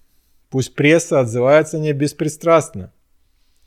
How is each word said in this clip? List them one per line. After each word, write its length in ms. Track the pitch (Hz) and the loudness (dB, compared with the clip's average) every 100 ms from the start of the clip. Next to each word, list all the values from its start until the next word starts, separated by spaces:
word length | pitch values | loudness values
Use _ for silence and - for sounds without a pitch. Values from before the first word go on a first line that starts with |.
| _ _ _ _ - | _ _ _ _ -8
Пусть 240 | 131 123 | -6 -6
пресса 460 | - 147 165 - 151 | 0 2 2 2 -2
отзывается 560 | 120 120 127 151 156 156 | 0 -2 2 2 2 -4
о 20 | |
ней 120 | 156 | -4
беспристрастно. 1000 | 139 147 - 156 - 170 165 - 101 90 _ _ _ _ _ _ _ | -2 -4 -4 -8 -4 2 2 0 -12 -16 _ _ _ _ _ _ _